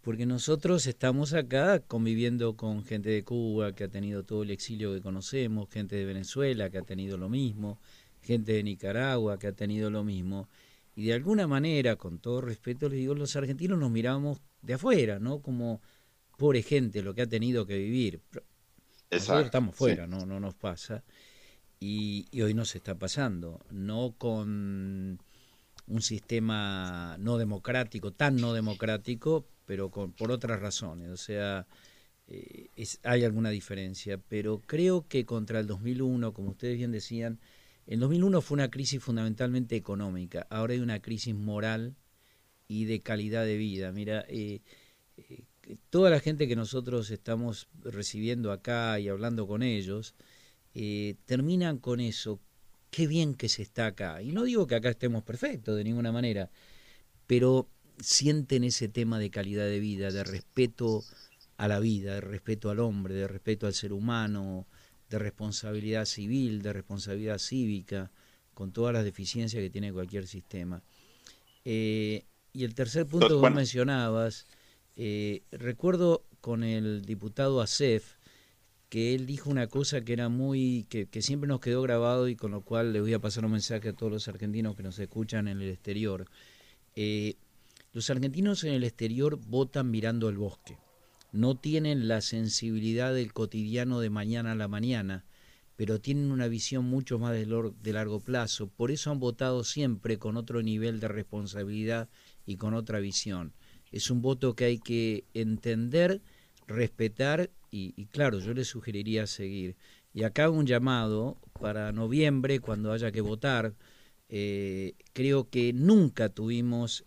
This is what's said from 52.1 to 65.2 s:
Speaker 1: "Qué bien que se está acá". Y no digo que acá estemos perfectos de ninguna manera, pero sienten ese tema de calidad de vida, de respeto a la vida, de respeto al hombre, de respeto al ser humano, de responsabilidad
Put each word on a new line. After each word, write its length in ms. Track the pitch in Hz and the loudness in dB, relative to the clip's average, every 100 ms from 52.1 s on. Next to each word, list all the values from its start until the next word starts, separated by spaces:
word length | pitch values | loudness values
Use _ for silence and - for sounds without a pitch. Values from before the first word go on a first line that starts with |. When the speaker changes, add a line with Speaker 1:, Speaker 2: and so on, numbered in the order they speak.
| - 113 101 - _ - - _ | -4 -6 -8 -10 _ -20 -20 _
Speaker 1:
"Qué 160 | - 160 | -2 2
bien 300 | 160 156 127 | 2 2 0
que 140 | 113 | -2
se 120 | - | -2
está 240 | 101 - 110 | -4 -2 -2
acá". 380 | 98 95 80 | -2 -8 -6
Y 80 | 113 | -4
no 120 | 180 | -2
digo 220 | 247 233 147 | 2 2 2
que 80 | |
acá 160 | 117 120 | 2 2
estemos 340 | 113 123 113 | 0 0 0
perfectos 540 | - 113 285 180 110 107 | -4 -4 -2 -4 -2 -2
de 60 | |
ninguna 280 | 107 117 117 | 0 0 0
manera, 380 | 117 123 101 92 - - - - - - _ - | 0 0 0 -4 -10 -20 -20 -20 -20 -20 _ 4
pero 420 | 123 127 131 - - - - | 6 8 6 4 -12 -20 -10
sienten 640 | - - 139 151 131 135 | 2 4 6 2 2 2
ese 260 | 123 - 110 | 2 0 -2
tema 300 | 120 113 110 | 0 0 0
de 100 | 101 | -2
calidad 360 | 104 98 104 104 | -4 -4 -2 0
de 140 | 104 | 0
vida, 320 | 104 98 98 | -2 -2 -2
de 120 | 98 | -2
respeto 800 | 95 95 - - 123 - 117 107 - - - _ - - | -4 -6 -4 2 2 2 0 0 -4 -20 -20 _ -20 -2
a 100 | 104 | 0
la 120 | 101 | 2
vida, 360 | 113 104 98 98 | 2 2 -2 -6
de 60 | |
respeto 500 | 95 101 - 107 107 | -6 -8 -4 -2 -2
al 80 | 104 | 0
hombre, 340 | 117 101 95 | 0 0 -2
de 140 | 95 98 | -4 -4
respeto 400 | 98 - 107 104 | -4 -2 -2 0
al 60 | 95 | -2
ser 180 | 104 | -4
humano, 720 | 101 113 117 110 104 95 92 92 - - - _ | -2 0 0 0 -2 -4 -6 -10 -20 -20 -20 _
de 120 | |
responsabilidad 880 | 110 | -4